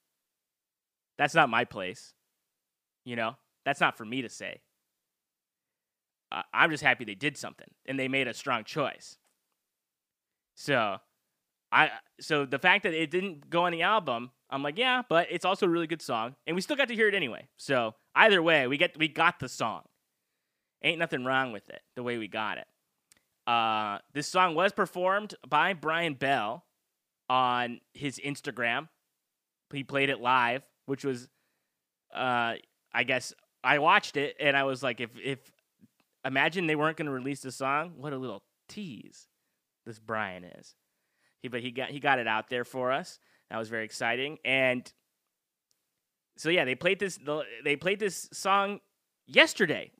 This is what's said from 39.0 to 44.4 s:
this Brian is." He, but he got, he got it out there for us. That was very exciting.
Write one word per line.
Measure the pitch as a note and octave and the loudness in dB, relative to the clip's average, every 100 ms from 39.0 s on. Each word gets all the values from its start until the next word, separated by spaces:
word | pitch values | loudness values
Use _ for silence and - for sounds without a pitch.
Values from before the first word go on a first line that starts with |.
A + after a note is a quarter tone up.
| - - - _ _ _ _ _ | -18 -20 -20 _ _ _ _ _
this | B2 G#2+ | -20 -14
Brian | A2 A2 G2+ F#2 | -6 -4 -4 -8
is." | F2 - - _ _ _ _ _ _ _ | -16 -20 -20 _ _ _ _ _ _ _
He, | B2+ | -10
but | A#2+ | -8
he | B2 | -8
got, | A#2+ A2 | -6 -8
he | C#3 | -2
got | C#3+ C3 | 2 2
it | A2+ | 2
out | A2 - | -2 -2
there | B2 | -6
for | A#2+ C3 B2 | -4 -4 -2
us. | C#3 F#3 - _ _ - | -2 -4 -16 _ _ -10
That | A2 | -8
was | A2 | -6
very | A2+ | -6
exciting. | A2 - A#2 B2 C#3 D#3 | -8 -4 -2 -2 -4 -4